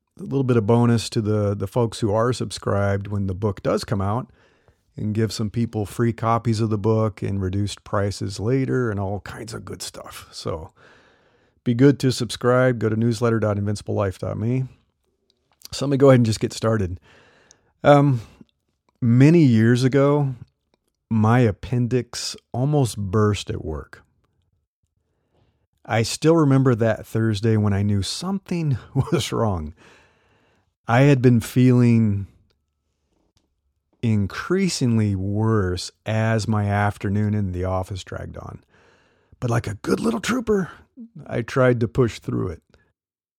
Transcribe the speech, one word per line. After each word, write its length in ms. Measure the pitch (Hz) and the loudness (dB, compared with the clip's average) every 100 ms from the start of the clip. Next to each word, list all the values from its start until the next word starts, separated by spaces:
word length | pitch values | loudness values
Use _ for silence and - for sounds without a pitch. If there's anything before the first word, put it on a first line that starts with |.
| _ - | _ -18
a 60 | |
little 220 | 190 135 127 | -6 -2 0
bit 100 | 120 | 2
of 100 | 104 | 2
bonus 440 | 120 120 117 - | 4 4 2 0
to 100 | 123 | -4
the, 340 | 104 107 104 | -2 0 0
the 140 | 101 98 | -2 -4
folks 320 | 127 113 - | -2 -4 -2
who 140 | 107 | -2
are 180 | 107 120 | 0 0
subscribed 760 | 123 110 - - 101 101 101 101 | -2 -8 -8 -4 -2 0 -2 -4
when 200 | 104 95 | -6 -4
the 60 | |
book 280 | 92 104 98 | -4 -4 -4
does 200 | - 101 | -4 -4
come 180 | - 101 | -4 -4
out, 300 | 98 113 - _ _ _ _ _ _ - | -2 -4 -8 _ _ _ _ _ _ -10
and 180 | 107 | -6
give 200 | 104 110 | -2 -2
some 160 | - 107 | -4 -6
people 360 | 120 113 107 101 | -4 -4 -4 -6
free 280 | - 117 | -2 -2
copies 480 | 113 113 117 117 107 | 0 0 0 0 -2
of 80 | 113 | -2
the 80 | 107 | -2
book 440 | 107 110 110 - | 0 0 -2 -4
and 200 | 107 98 | -6 -4
reduced 420 | 95 98 101 - | -4 -4 -4 -8
prices 560 | - 104 101 - 101 101 | -6 -4 -4 -4 -8 -6
later 500 | 104 135 127 131 120 | -2 -2 -2 -2 -2
and 80 | 101 | -4
all 220 | 98 101 | -6 -8
kinds 340 | - - 110 | -10 -14 -14
of 120 | 113 92 | -14 -14
good 160 | 92 | -14
stuff. 480 | - - - - - | -14 -14 -18 -20 -20
So 400 | - - 85 82 _ _ _ _ _ _ _ _ _ - | -14 -10 -10 -12 _ _ _ _ _ _ _ _ _ -4
be 80 | |
good 260 | 120 139 131 | 4 4 4
to 140 | 131 | 0
subscribe. 680 | 117 117 - 123 127 127 120 | -2 -6 -4 0 2 2 0
Go 80 | 107 | -2
to 80 | 110 | 0
newsletter 460 | 117 110 117 113 | 0 0 0 0
dot 160 | 107 101 | 0 -2
invincible 360 | 101 104 - | -4 -6 -6
life 260 | 104 101 - | -4 -4 -4
dot 180 | 101 101 | -8 -4
me. 260 | 110 131 127 - _ _ _ _ _ _ _ _ - | -2 -2 -4 -12 _ _ _ _ _ _ _ _ -16
So 120 | - 135 | -6 -2
let 40 | |
me 80 | 139 | 6
go 140 | 139 | 8
ahead 80 | 127 | 8
and 60 | 117 | 6
just 140 | 107 | 0
get 140 | 113 | -4
started. 440 | - 113 113 92 92 _ _ _ _ _ _ _ _ | -4 -2 -2 -4 -8 _ _ _ _ _ _ _ _
Um, 380 | 143 143 143 123 - _ _ _ _ _ _ _ | 4 6 4 0 -4 _ _ _ _ _ _ _
many 420 | 120 120 143 170 | 2 6 6 8
years 400 | 143 110 113 123 | 6 6 4 4
ago, 520 | 131 135 139 147 139 123 - _ _ _ _ _ _ | 2 2 2 2 -2 -6 -16 _ _ _ _ _ _
my 340 | 113 107 123 | 0 4 4
appendix 960 | 117 92 - 123 123 123 120 - - - _ | 2 0 -4 -4 -2 -2 -4 -10 -12 -14 _
almost 460 | 113 135 147 120 - | -4 0 0 0 -2
burst 540 | 98 107 107 101 - | -2 0 2 0 -6
at 120 | 92 | -8
work. 400 | 87 76 - - _ _ _ _ _ _ _ _ _ _ _ _ _ _ _ _ _ _ - | -8 -10 -12 -20 _ _ _ _ _ _ _ _ _ _ _ _ _ _ _ _ _ _ -2
I 160 | 110 | 0
still 340 | 113 - 156 165 | 0 0 2 4
remember 380 | 147 135 131 | 4 4 4
that 320 | 113 113 - - | 2 2 0 -4
Thursday 520 | 113 113 101 113 110 | -2 0 0 0 2
when 160 | 104 | 2
I 100 | 98 | 2
knew 180 | 101 101 | 0 0
something 760 | 92 - 180 196 - 175 156 123 - 135 | -2 -6 -6 -6 -6 -4 -2 -4 -4 -4
<laughs> 160 | - | -2
was 200 | - - | -4 -4
wrong. 440 | 123 113 90 76 - _ _ _ _ _ _ _ _ _ _ - | -2 -2 -2 -6 -14 _ _ _ _ _ _ _ _ _ _ 2
I 140 | 120 | 4
had 200 | 143 135 | 6 6
been 200 | 127 120 | 6 4
feeling 840 | - 131 127 123 120 117 110 101 98 _ _ _ _ _ _ _ _ _ _ _ _ _ _ _ _ _ | 2 2 4 6 6 4 4 0 -6 _ _ _ _ _ _ _ _ _ _ _ _ _ _ _ _ _
increasingly 1120 | 117 107 98 - - 185 190 - 127 113 107 98 | 0 0 -2 -6 -4 0 0 0 0 2 0 -2
worse 760 | 95 104 110 110 92 87 - - - | -2 -2 0 2 0 -4 -8 -12 -4
as 400 | 110 110 110 101 | -2 0 0 0
my 180 | 107 101 | 0 0
afternoon 720 | 101 104 - 104 101 107 104 | 0 0 -2 -2 -2 0 -2
in 160 | 98 | -2
the 140 | 90 90 | -4 -4
office 380 | 92 92 92 | -4 -6 -10
dragged 340 | - - 87 82 | -12 -12 -12 -14
on. 260 | - - _ _ _ _ _ _ _ _ | -16 -18 _ _ _ _ _ _ _ _
But 120 | 120 | -4
like 160 | 117 110 | -4 -4
a 80 | 101 | -8
good 240 | - - | -4 -2
little 200 | 220 226 | -2 -4
trooper, 520 | - 247 233 202 170 - _ - 226 160 139 | -4 -4 0 -2 -2 -10 _ -20 -20 -20 -8
I 180 | 120 | -8
tried 360 | 117 139 127 120 | -4 2 2 2
to 60 | 113 | 0
push 300 | - 117 - | 0 0 -2
through 300 | - 120 107 | -8 -6 -6
it. 160 | 82 _ _ _ _ _ _ _ | -10 _ _ _ _ _ _ _